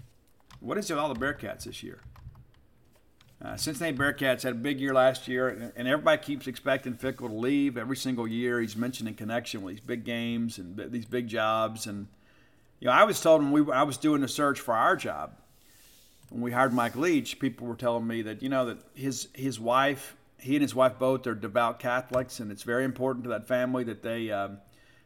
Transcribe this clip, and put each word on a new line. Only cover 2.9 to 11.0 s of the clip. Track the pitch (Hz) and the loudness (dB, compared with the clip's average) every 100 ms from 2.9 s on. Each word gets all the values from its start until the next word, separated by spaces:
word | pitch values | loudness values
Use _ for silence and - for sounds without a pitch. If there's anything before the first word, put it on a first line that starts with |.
| _ _ _ - - | _ _ _ -20 -16
Uh, | - 104 | -12 -6
Cincinnati | 156 143 165 131 | -6 -4 -4 2
Bearcats | 143 139 139 123 | 2 2 2 2
had | 127 | 0
a | 117 | -2
big | 131 135 | -2 -2
year | 139 | 2
last | 131 131 131 - | 6 6 4 -2
year, | 123 127 | 0 0
and, | 104 117 - | -2 -10 -6
and | 123 | 0
everybody | 151 160 151 | 2 4 4
keeps | - 143 - | 2 -6 -6
expecting | 123 143 135 131 | -6 0 0 -2
Fickell | 117 131 131 120 | -4 -4 -4 -6
to | |
leave | 107 123 143 139 120 | -2 0 2 2 -2
every | 113 131 | -6 -4
single | 131 120 113 | -2 -2 -2
year. | 113 123 120 | 0 0 0
He's | 113 | 0
mentioned | 104 120 127 110 | -2 -4 -4 -8
in | |
connection | 104 107 117 - 113 | -6 -4 -4 -4 -8
with | 95 104 | -8 -10
these | - | -8
big | 120 | -6
games | 113 117 117 117 117 113 | -4 -4 -2 -2 -4 -6
and | 90 | -12
b-, | 101 92 | -10 -8
these | 120 | -8